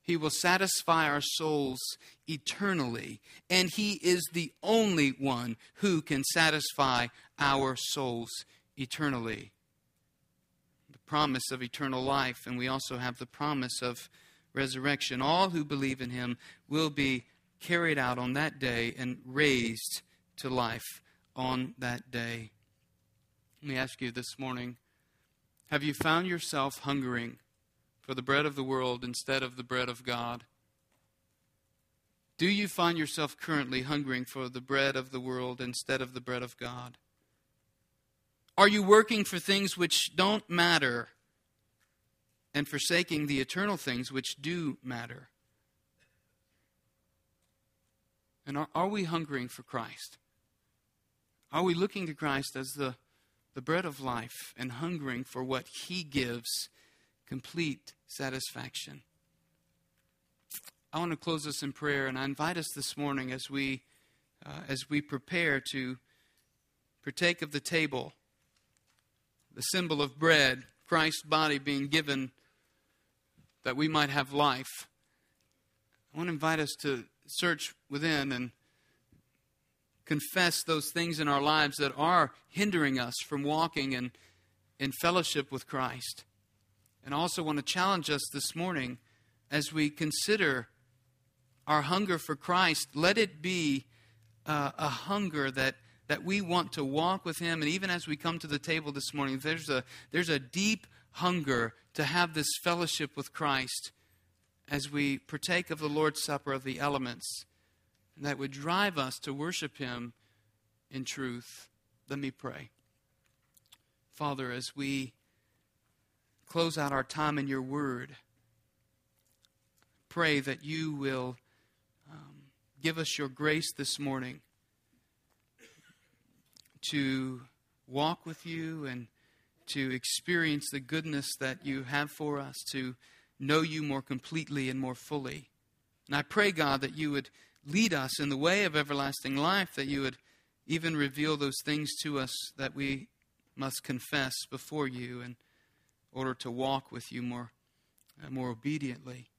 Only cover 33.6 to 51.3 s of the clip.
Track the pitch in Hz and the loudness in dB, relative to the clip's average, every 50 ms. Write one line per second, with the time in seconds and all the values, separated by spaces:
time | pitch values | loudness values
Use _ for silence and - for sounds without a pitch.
33.6 | 135 127 127 127 127 139 151 143 147 131 127 123 127 - - 135 131 123 127 127 | 0 0 -2 -2 0 0 -2 -2 0 -2 -2 -2 -4 -6 -6 -6 -6 -6 -6 -10
34.6 | 127 131 139 139 135 139 135 135 127 131 131 131 127 127 127 127 127 127 123 123 | -4 0 2 4 4 4 2 0 -4 -4 -8 -6 -4 -4 -4 -2 -2 -4 -4 -6
35.6 | 127 123 123 - - - 135 131 131 123 127 139 127 127 127 123 123 120 - - | -6 -6 -6 -6 -2 0 0 0 0 -4 -6 -10 -6 -4 -4 -4 -6 -8 -8 -10
36.6 | 123 120 123 123 123 123 120 _ _ _ _ _ _ _ _ _ _ _ _ _ | -10 -8 -8 -10 -12 -14 -18 _ _ _ _ _ _ _ _ _ _ _ _ _
37.6 | _ _ _ _ _ _ _ _ _ _ _ _ _ _ _ _ _ _ _ - | _ _ _ _ _ _ _ _ _ _ _ _ _ _ _ _ _ _ _ 8
38.6 | 196 202 208 214 196 190 208 220 214 214 240 214 202 - 196 175 - - 196 196 | 8 8 8 6 10 12 12 12 12 8 4 2 2 0 -2 -2 2 2 4 4
39.6 | 196 190 - 185 175 165 - - - - - 165 185 196 214 214 - - 170 175 | 4 0 2 0 2 2 4 2 2 2 4 4 6 6 4 2 0 0 4 6
40.6 | 170 175 170 156 143 127 120 120 113 - _ _ _ _ _ _ _ _ _ _ | 6 8 8 6 6 4 2 0 -4 -8 _ _ _ _ _ _ _ _ _ _
41.6 | _ _ _ _ _ _ _ _ _ _ _ _ _ _ _ _ _ _ - 143 | _ _ _ _ _ _ _ _ _ _ _ _ _ _ _ _ _ _ -2 -2
42.6 | 147 - - 139 - - 175 180 180 - 170 151 147 143 143 135 131 - - 180 | -2 0 -2 -2 0 2 2 2 2 2 0 -2 0 0 0 0 0 0 -2 -2
43.6 | 196 208 196 156 - 143 123 120 127 - 135 135 127 - - - 139 156 175 175 | 0 0 0 -2 -2 -2 -2 -2 -4 -2 -4 -4 -4 -4 -8 -6 -6 -4 -4 -2
44.6 | 165 143 - - - 127 123 117 117 117 123 139 135 _ _ _ _ _ _ _ | -2 -4 -4 -6 -8 -8 -8 -8 -8 -10 -14 -18 -18 _ _ _ _ _ _ _
45.6 | _ _ _ _ _ _ _ _ _ _ _ _ _ _ _ _ _ _ _ _ | _ _ _ _ _ _ _ _ _ _ _ _ _ _ _ _ _ _ _ _
46.6 | _ _ _ _ _ _ _ _ _ _ _ _ _ _ _ _ _ _ _ _ | _ _ _ _ _ _ _ _ _ _ _ _ _ _ _ _ _ _ _ _
47.6 | _ _ _ _ _ _ _ _ _ _ _ _ _ _ _ _ _ 139 139 143 | _ _ _ _ _ _ _ _ _ _ _ _ _ _ _ _ _ -6 -4 -4
48.6 | 156 - - 160 180 196 208 208 185 160 170 165 160 147 143 131 123 123 - - | -4 -2 0 0 0 0 0 -2 -2 -2 -2 -4 -4 -4 -4 -6 -4 -6 -10 -16
49.6 | 123 _ - 123 113 113 - - - - - _ _ _ _ _ _ _ _ _ | -16 _ -6 -6 -6 -6 -10 -12 -14 -16 -16 _ _ _ _ _ _ _ _ _
50.6 | _ _ _ _ _ _ _ _ _ _ _ _ _ _ | _ _ _ _ _ _ _ _ _ _ _ _ _ _